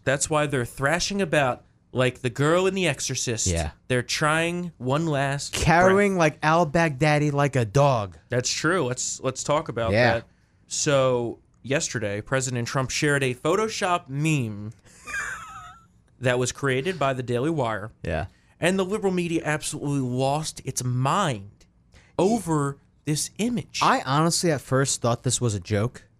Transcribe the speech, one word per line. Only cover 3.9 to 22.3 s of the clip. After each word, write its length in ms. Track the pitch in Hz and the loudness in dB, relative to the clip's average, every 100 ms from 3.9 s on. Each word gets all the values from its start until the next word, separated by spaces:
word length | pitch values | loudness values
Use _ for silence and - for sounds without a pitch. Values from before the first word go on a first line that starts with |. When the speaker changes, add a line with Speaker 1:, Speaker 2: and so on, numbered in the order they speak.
| 127 | -2
Speaker 1:
trying 680 | 120 - 151 156 170 175 175 - | 0 0 2 2 0 -4 -8 -6
one 300 | 123 143 165 | -2 0 0
last 460 | 139 139 143 - | 0 0 -2 -6
Speaker 2:
Carrying 600 | - - 170 185 196 202 | 0 4 6 6 6 4
Speaker 1:
breath. 60 | 185 | 4
Speaker 2:
like 200 | 156 - | 2 2
al-Baghdadi 880 | 151 165 170 165 165 127 151 147 147 | 2 4 4 2 0 2 2 4 2
like 220 | 143 143 131 | 2 2 2
a 100 | 107 | 2
dog. 500 | 139 143 120 98 - _ | 4 4 4 -2 -10 _
Speaker 1:
That's 220 | 123 123 | -2 0
true. 320 | - 156 185 123 | -2 0 0 0
Let's, 340 | 127 - - | -4 -6 -4
let's 220 | 131 127 | -6 -4
talk 260 | - 147 160 | -2 -2 -2
about 220 | 113 113 | -4 0
Speaker 2:
Yeah. 220 | 107 123 | 4 4
Speaker 1:
that. 140 | 113 - _ _ _ _ | 2 -4 _ _ _ _
So 720 | - 151 139 131 123 117 - _ _ | -4 2 2 2 0 -2 -8 _ _
yesterday, 580 | 117 147 - 120 104 101 | -4 -2 -2 -4 -4 -6
President 460 | - 135 127 123 117 | -4 -4 -2 -4 -4
Trump 240 | 143 127 | -4 -2
shared 320 | - 147 139 | 0 0 2
a 100 | 131 | 0
Photoshop 760 | 120 156 196 220 - 185 175 131 | -2 0 0 0 -2 -2 -2 -4
meme 640 | 139 160 147 113 101 107 - - - - 605 - - - | -2 0 0 -2 -6 -12 -14 -20 -20 -10 -10 -8 -10 -14
<laughs> 720 | 784 719 740 _ _ _ _ | -16 -18 -20 _ _ _ _
that 180 | 127 123 | -2 0
was 140 | 123 | -2
created 480 | - 139 131 160 165 | -2 -2 -2 -2 -2
by 140 | 139 | -2
the 100 | 127 | -2
Daily 260 | 120 120 151 | -2 -2 -2
Wire. 420 | 156 120 104 107 - | -2 -2 -4 -8 -10
Speaker 2:
Yeah. 220 | 85 80 - - _ _ | -4 -4 -4 -12 _ _
Speaker 1:
And 180 | 170 190 | 0 0
the 80 | 185 | -2
liberal 280 | 214 196 | -2 0
media 280 | 180 170 165 151 | 0 -2 -2 -2
absolutely 560 | 151 - 147 143 143 127 | -4 -6 -6 -4 -2 -2
lost 540 | 123 135 151 156 - 139 | 0 0 0 -4 -10 -8
its 180 | - | -6
mind 840 | 123 127 135 180 175 107 101 - _ _ _ - _ - | -2 0 0 2 0 -4 -10 -20 _ _ _ -20 _ 0
over 600 | 190 | 2